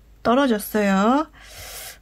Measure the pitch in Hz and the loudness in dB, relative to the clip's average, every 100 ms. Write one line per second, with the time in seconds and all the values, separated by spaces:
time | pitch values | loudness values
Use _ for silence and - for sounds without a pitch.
0 | - - - 247 277 214 - 214 202 190 | -20 -8 0 2 2 0 -2 -2 2 2
1 | 214 277 311 - - - - - - - | 4 2 0 -10 -20 -20 -18 -16 -18 -20